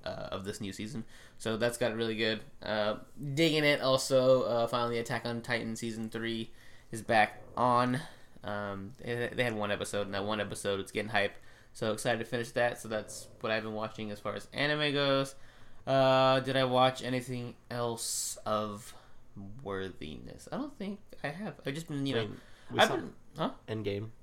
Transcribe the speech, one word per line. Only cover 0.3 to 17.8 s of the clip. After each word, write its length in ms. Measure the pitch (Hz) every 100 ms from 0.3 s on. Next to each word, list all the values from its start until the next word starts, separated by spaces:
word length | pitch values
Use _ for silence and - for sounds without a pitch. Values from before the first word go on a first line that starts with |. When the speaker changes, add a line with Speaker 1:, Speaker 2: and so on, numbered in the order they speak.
Speaker 1:
of 140 | 95 98
this 160 | 104
new 100 | 101
season. 320 | - 107 143 - - - -
So 200 | 113 110
that's 200 | 120 117
got 180 | 120 110
really 200 | 113 110
good. 260 | 110 110 - -
Uh, 340 | - 107 104 110 - - 143
digging 300 | 139 165 156
it. 180 | 147 147
Also, 600 | 131 131 - 131 127 131
uh, 240 | 107 117 117
finally 320 | 123 120 117
Attack 260 | 117 117 120
on 160 | 117
Titan 340 | 117 117 113 113
season 340 | 117 110 113
three 420 | 117 113 113 113 - - - -
is 100 | 113
back 400 | 101 113 107 - - -
on. 440 | 123 120 123 127 160 - - -
Um, 500 | 101 104 101 98 98 135
they, 280 | - 120 120
they 100 | 123
had 120 | 123 110
one 160 | 104
episode, 340 | 98 101 101 98
and 80 |
that 100 | 98
one 160 | 101 107
episode, 400 | 101 107 101 98
it's 120 | 98
getting 180 | 110 104
hype. 260 | 107 101 - - - -
So 180 | - 113
excited 280 | 107 131 113
to 60 | 113
finish 260 | 120 117
that. 280 | - 120 120
So 80 | 113
that's 400 | 110 104 - - -
what 100 | 113
I've 120 | 110
been 100 | 110
watching 380 | 107 110 - 107
as 80 | 104
far 160 | 107 101
as 120 | -
anime 400 | - 143 151 147
goes. 420 | 143 139 135 135 - - - - - -
Uh, 540 | 135 131 131 131 131
did 160 | 127 135
I 60 |
watch 400 | 131 127 131 127
anything 520 | 123 127 123 123 120 - -
else 680 | 120